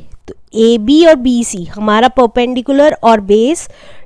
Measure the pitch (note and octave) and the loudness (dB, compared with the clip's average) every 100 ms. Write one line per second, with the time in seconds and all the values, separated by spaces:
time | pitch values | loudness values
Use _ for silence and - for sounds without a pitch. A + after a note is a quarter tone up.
0 | - - - - - G#3+ A3+ A#3 G#3+ D4+ | -18 -20 -20 -20 -8 0 2 2 2 4
1 | E4 D4+ B3 A#3+ A3+ G3 E3+ G#3 G#3 G#3+ | 4 4 0 -2 -4 -8 -12 -6 -2 0
2 | B3 C4 A#3 B3 A#3+ B3+ A#3+ C#4 D4+ - | 0 0 0 0 -2 -4 -2 2 2 2
3 | A3+ A3 G3 G#3+ A#3+ E4+ - - - - | 2 0 2 0 0 -2 -10 -20 -20 -20